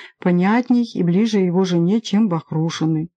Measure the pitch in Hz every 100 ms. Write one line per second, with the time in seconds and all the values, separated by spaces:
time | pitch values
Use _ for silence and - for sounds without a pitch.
0 | - - 185 175 190 226 247 240 226 -
1 | 170 175 226 214 185 175 190 175 170 226
2 | - 202 220 165 - 156 160 - 160 156
3 | 165